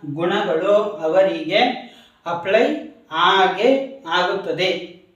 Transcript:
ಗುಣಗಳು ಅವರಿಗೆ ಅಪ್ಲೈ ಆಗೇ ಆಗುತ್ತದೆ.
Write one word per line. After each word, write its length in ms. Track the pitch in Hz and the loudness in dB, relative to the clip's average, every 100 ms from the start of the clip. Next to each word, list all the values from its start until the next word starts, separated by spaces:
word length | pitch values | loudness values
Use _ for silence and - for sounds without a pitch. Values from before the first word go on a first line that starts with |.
| 147 | -10
ಗುಣಗಳು 600 | 143 175 196 135 143 190 | -4 -2 -2 -2 -2 2
ಅವರಿಗೆ 840 | 208 208 - 160 180 190 170 165 202 254 - - - _ _ 170 | 2 2 -4 0 2 2 0 -2 2 2 -2 -12 -20 _ _ -8
ಅಪ್ಲೈ 500 | 175 190 214 277 302 - - _ | -6 0 2 2 -2 -8 -20 _
ಆಗೇ 920 | 160 175 190 185 190 247 269 269 - 160 | 0 2 4 2 2 2 2 -2 -12 -4
ಆಗುತ್ತದೆ. 920 | 175 180 196 175 160 185 175 180 - _ | -2 -2 -4 -6 -2 -2 -2 -8 -20 _